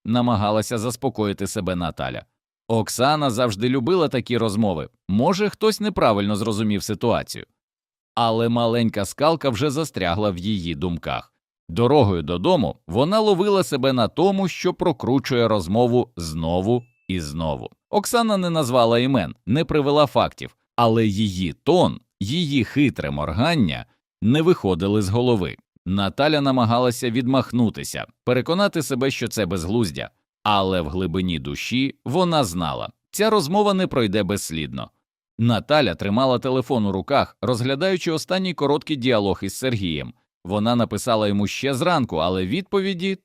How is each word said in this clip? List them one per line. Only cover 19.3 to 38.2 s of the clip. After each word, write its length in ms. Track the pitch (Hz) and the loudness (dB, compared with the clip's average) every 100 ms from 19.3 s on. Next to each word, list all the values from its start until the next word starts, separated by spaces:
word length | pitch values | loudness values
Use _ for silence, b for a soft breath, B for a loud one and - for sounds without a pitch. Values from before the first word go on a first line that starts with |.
| - - | -6 -2
не 180 | 127 | 0
привела 420 | 170 156 139 147 143 | 0 0 2 2 2
фактів, 500 | 123 92 - 64 _ _ - | 2 0 -2 -16 _ _ 0
але 300 | 117 113 110 | 4 4 2
її 460 | 95 110 92 87 | 2 0 0 -4
тон, 480 | - - 175 123 64 _ - | -4 2 4 2 0 _ -10
її 440 | 101 156 160 139 | -4 -2 0 0
хитре 460 | 104 - 143 - 76 | 0 2 0 0 -4
моргання 760 | 71 73 82 156 170 92 64 60 _ _ _ | -4 -4 0 0 2 0 -2 -10 _ _ _
не 200 | 101 139 | 2 4
виходили 600 | 160 180 98 87 98 104 | 4 2 2 0 0 0
з 60 | 95 | 0
голови. 480 | 113 123 113 82 55 _ _ - | 0 2 2 0 -8 _ _ -4
Наталя 540 | 98 98 - 147 151 | -2 -2 0 2 2
намагалася 680 | 139 131 113 120 127 120 127 | 2 2 2 2 2 0 -2
відмахнутися, 960 | 113 123 135 - 120 113 - 69 71 57 _ | -2 0 0 0 2 0 0 -8 -8 -10 _
переконати 580 | - 123 120 175 202 175 | -2 -2 0 0 0 0
себе, 280 | 131 131 135 | -4 -2 -2
що 180 | 123 113 | -2 -4
це 180 | 113 95 | -2 -2
безглуздя, 640 | 95 82 113 104 65 55 _ _ _ | -2 -2 0 0 -4 -12 _ _ _
але 380 | 104 101 95 92 | 0 2 2 0
в 80 | 78 | -2
глибині 500 | 90 92 85 92 82 | -2 -2 -2 -2 -2
душі 560 | 65 71 - 120 135 - | -4 -8 -4 -2 -2 -4
вона 400 | - 147 180 160 | -4 0 0 2
знала, 460 | 113 85 80 64 52 - _ | 0 -2 -4 -4 -8 -14 _
ця 200 | - 214 | -2 2
розмова 440 | 214 143 196 208 | 2 2 2 2
не 120 | 190 185 | 2 0
пройде 360 | 139 110 101 | 0 0 0
безслідно. 680 | 92 101 - 80 71 64 53 _ _ _ _ - | 0 -2 -4 -6 -6 -8 -12 _ _ _ _ -2
Наталя 560 | 117 110 - 151 123 | 0 0 2 2 2
тримала 440 | 85 101 104 135 123 | 0 -2 0 2 2
телефон 480 | 131 127 123 131 101 | 0 -2 0 0 0
у 60 | |
руках, 440 | 95 87 139 - - | -2 0 0 0 -4
розглядаючи 720 | 104 123 123 139 185 190 - | -2 0 0 0 0 -2 -2
останній 420 | 156 | -4